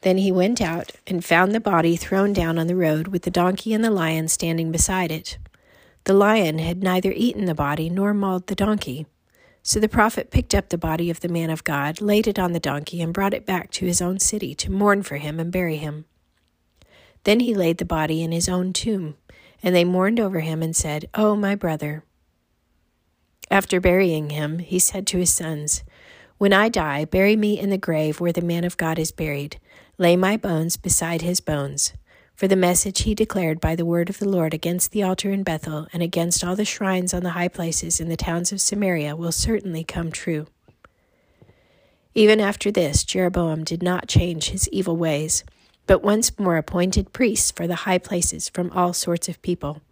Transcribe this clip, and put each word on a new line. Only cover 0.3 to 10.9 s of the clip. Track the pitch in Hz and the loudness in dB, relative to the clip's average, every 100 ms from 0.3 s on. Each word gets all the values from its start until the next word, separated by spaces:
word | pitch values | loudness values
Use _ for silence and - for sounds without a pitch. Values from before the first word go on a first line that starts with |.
went | 185 185 240 | 4 2 2
out | 190 170 - - - | -2 -4 -8 -14 -6
and | 180 180 | -6 2
found | 170 185 | 4 4
the | 214 | 2
body | 226 175 165 170 | 2 4 4 2
thrown | - 190 202 | 0 0 2
down | 196 165 165 | 2 0 0
on | 165 | 0
the | 180 | 2
road, | 165 156 170 | 2 2 0
with | 190 | -4
the | - | -2
donkey | 180 180 196 - | 2 2 0 -2
and | 220 | 0
the | 226 | 2
lion | 202 165 160 160 | 2 0 -2 -2
standing | - 170 165 165 | -2 0 -2 -2
beside | 165 - 190 175 | 0 0 0 -2
it. | 160 - - - _ _ - _ _ - | -6 -10 -14 -18 _ _ -20 _ _ 2
The | |
lion | 196 196 220 175 156 | 6 6 4 2 0
had | 165 175 | -2 -2
neither | 190 185 190 | 0 2 0
eaten | - 240 - 190 | 0 0 0 -2
the | |
body | 156 143 151 160 | 0 -2 -2 -2
nor | 175 202 | 0 0
mauled | 208 196 185 185 | 0 0 -2 -4
the | 190 | -2
donkey. | 208 214 - 131 160 _ _ _ _ _ | 0 0 -2 -8 -12 _ _ _ _ _
So | - - | -4 0
the | 214 | 2
prophet | - 214 - - | 4 2 2 0
picked | - - 202 | 0 4 0
up | - | 0
the | 165 | -4
body | 165 | -2